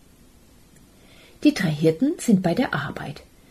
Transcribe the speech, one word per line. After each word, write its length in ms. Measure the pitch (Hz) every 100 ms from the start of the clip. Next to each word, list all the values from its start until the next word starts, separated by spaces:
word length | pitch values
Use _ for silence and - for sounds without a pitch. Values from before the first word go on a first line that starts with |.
| _ _ - _ _ _ _ - - _ - - - -
Die 100 | 302
drei 160 | 294 170
Hirten 440 | 151 160 160 269 370
sind 240 | - 196
bei 140 | 180 175
der 180 | 269
Arbeit. 480 | - 139 - - 147 - _ _